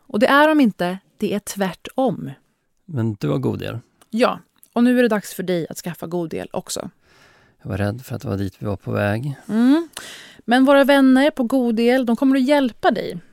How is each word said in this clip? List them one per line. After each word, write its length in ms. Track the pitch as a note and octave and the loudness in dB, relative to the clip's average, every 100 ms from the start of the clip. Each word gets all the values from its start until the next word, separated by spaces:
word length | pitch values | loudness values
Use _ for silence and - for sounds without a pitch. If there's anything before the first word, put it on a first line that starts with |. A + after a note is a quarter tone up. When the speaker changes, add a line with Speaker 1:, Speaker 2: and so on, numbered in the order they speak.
| _ | _
Speaker 1:
Och 120 | G#3+ | 0
det 80 | B3 | 2
är 220 | C#4 D4+ | 4 4
de 120 | D4+ | 4
inte, 380 | A#3+ - F3 F#3+ - _ | 2 2 -4 -6 -12 _
det 160 | G3 | -6
är 40 | G3+ | -4
tvärtom. 920 | - G3 F#3+ - - - C4 D#3+ C#3 C#3 _ _ _ _ - | -6 -6 -6 -6 -10 -2 -2 -2 -8 -14 _ _ _ _ -10
Speaker 2:
Men 300 | C#3+ A2+ G#2 | -4 -2 -2
du 80 | D3 | -4
har 100 | D3 | -2
God 240 | B2+ G2+ | -2 -4
El? 160 | G2 A#2 - _ _ | -8 -10 -14 _ _
Speaker 1:
Ja, 300 | A3 B3 E3+ _ _ _ | 0 0 -2 _ _ _
och 120 | A#3 | 0
nu 140 | A#3+ B3 | 2 4
är 40 | |
det 60 | B3 | 2
dags 260 | G#3+ - | 0 -4
för 80 | - | -10
dig 240 | F3+ F3+ D#3 | -4 -4 -4
att 60 | - | -10
skaffa 280 | F3+ D#3 E3+ | -12 -10 -8
God 280 | F3 E3 | -6 -6
El 140 | F#2 F2+ | -8 -8
också. 380 | - - - - - _ _ _ _ _ _ | -10 -8 -10 -10 -16 _ _ _ _ _ _
Speaker 2:
Jag 80 | - | -10
var 60 | F#2+ | -4
rädd 240 | G2+ A#2+ | -4 -6
för 120 | - A2+ | -10 -10
att 60 | |
det 60 | G2+ | -6
var 80 | G2 | -4
dit 180 | G2 - | -6 -6
vi 80 | G#2 | -8
var 100 | G2+ | -8
på 140 | - | -6
väg. 420 | G#2+ G#2 A2 C#3+ C3+ - | -2 -2 -2 -6 -10 -4
Speaker 1:
Mm. 400 | G#3+ B3 D#4 E4 - - - - - | 0 4 4 0 -12 -18 -20 -20 -16
Men 200 | - B3 | 0 2
våra 200 | C4 C#4 | 6 6
vänner 460 | C4+ C#4 C4 C4 D4 | 6 6 6 4 2
på 120 | C#4+ | 0
God 360 | A#3 C4+ A#3+ A3 | -2 0 0 2
El, 260 | A#3 C4 A#3 | 2 2 0
de 100 | A3+ | 0
kommer 200 | C4+ C4+ | 2 2
att 60 | |
hjälpa 460 | B3+ D4 C4 - F#4 | 2 2 2 0 0
dig. 280 | G3+ F3 F3 - | 0 -4 -10 -14